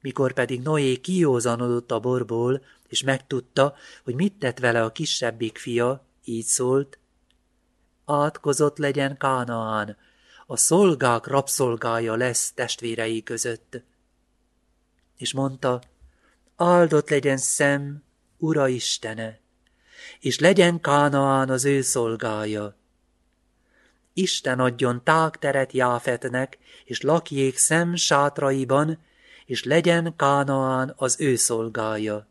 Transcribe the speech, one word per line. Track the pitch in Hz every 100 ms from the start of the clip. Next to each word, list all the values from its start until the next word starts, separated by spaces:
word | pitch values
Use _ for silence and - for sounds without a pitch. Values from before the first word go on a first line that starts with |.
Mikor | 139 127 131
pedig | 127 123 127
Noé | 131 156 135 127
kiózanodott | - 185 160 123 120 117 123 120 120
a | 120
borból, | 117 127 113 113 120 135 _ _ _
és | -
megtudta, | 135 135 - 135 - - 139 - - -
hogy | - 123
mit | 196
tett | - 131 120
vele | 123 117
a | 113
kisebbik | - 156 - 120 113 113 -
fia, | - 117 120 135 _ _
így | - 113 113
szólt: | - 127 135 139 - _ _ _ _ _ _ _ _ _ _ -
"Átkozott | 147 147 151 147 135 147 147
legyen | 143 135 139 139
Kánaán, | 135 131 120 117 110 110 104 104 _ _ _ - _
a | 139
szolgák | - 170 202 143 127 117 -
rabszolgája | 139 135 - 131 117 120 117 113 113
lesz | 127 117 -
testvérei | - 120 - 120 113 113 113
között." | - 120 123 113 _ 123 _ _ _ _ _ _ _ _ _ _ _ _ _ _
És | 127
mondta: | 135 135 131 135 123 - _ - _ _ _ _ _
"Áldott | 170 175 165 151 147
legyen | 147 135 135
Szem, | - - 143 143 143 147 _ _ _ _
Ura | 160 156 135
Istene, | 127 - - 113 110 110 110 _ _ _ _ _ - - -
és | 139 120
legyen | 160 196 175 170
Kánaán | 147 143 143 139 139 135 131
az | 127 135
ő | 139
szolgája." | 127 131 117 113 113 107 107 107 104 - _ _ _ _ _ _ _ _ _ _ _ _ _
Isten | - 185 - 139 127
adjon | 127 120 127 123
tág | 143 160 160 -
teret | 147 135 131
Jáfetnek, | 127 123 120 - 120 131 127 131 - _ - _
és | 120
lakjék | 135 160 160 139 135 127
Szem | - 160 170 175
sátraiban, | - 143 143 139 139 135 127 135 151 160 _ _ _ - _
és | 123
legyen | 123 156 170 170 170 160
Kánaán | 139 139 139 135 131 131 131 -
az | 131 -
ő | 151 120
szolgája. | - 113 113 110 110 107 107 104 107